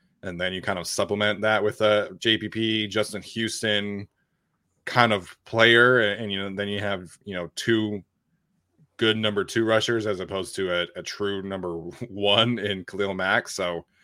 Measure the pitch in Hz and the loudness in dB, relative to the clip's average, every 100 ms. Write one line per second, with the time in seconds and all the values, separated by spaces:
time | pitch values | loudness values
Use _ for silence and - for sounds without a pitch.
0 | _ _ 98 87 92 92 104 92 85 - | _ _ -10 -4 -4 -4 -4 -4 -4 -2
1 | 98 104 104 98 110 107 104 - 107 104 | -2 0 0 0 0 2 0 2 2 4
2 | 90 92 117 110 104 110 113 110 104 101 | 0 -4 0 0 -2 -4 -2 -2 -2 -2
3 | 104 101 - 113 110 - 110 104 104 101 | -2 -6 -10 -6 -6 -4 -2 -2 -2 -8
4 | 101 _ _ _ _ _ _ _ - 127 | -12 _ _ _ _ _ _ _ -2 4
5 | 117 101 90 - - 113 113 117 123 127 | 4 4 -4 -20 -4 4 8 8 8 6
6 | 104 104 107 98 98 98 101 101 101 98 | 2 0 -6 -6 -6 -6 -4 -4 -4 -4
7 | 87 - 101 90 85 - - 113 107 104 | -8 -16 -10 -8 -8 -4 0 2 2 -6
8 | - _ _ _ _ _ _ _ _ - | -10 _ _ _ _ _ _ _ _ 0
9 | 113 110 107 101 95 117 110 110 107 117 | 2 2 0 0 -2 0 4 4 4 0
10 | 107 92 92 98 85 - 92 87 85 90 | 0 -4 -4 -6 -6 -4 -2 0 -2 -6
11 | 85 - 101 98 98 95 90 85 82 - | -12 -6 -4 -4 -6 -6 -6 -8 -10 -12
12 | - 98 101 101 117 117 101 95 90 98 | -12 -2 4 4 4 2 -2 -4 -6 -4
13 | 101 92 95 113 - - 90 85 - _ | -2 0 2 0 0 -4 -4 -4 -8 _